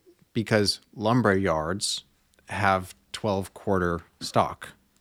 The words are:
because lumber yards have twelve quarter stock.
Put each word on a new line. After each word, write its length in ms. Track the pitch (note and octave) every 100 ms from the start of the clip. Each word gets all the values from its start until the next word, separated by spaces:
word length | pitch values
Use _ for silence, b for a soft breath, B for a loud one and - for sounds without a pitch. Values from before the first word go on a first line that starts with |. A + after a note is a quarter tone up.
| _ _ _
because 460 | - G#2 A2 G2 - _ -
lumber 400 | G#2+ B2 A2 F#2+
yards 640 | F#2+ D#2+ D#2 G2 - - - _ _ _ -
have 460 | F#2+ G2+ F#2+ F#2 - _
twelve 420 | - A2 G2 F#2+
quarter 480 | - - G2 F2 E2+ - _
stock. 500 | - B2 F#2+ - - - _ _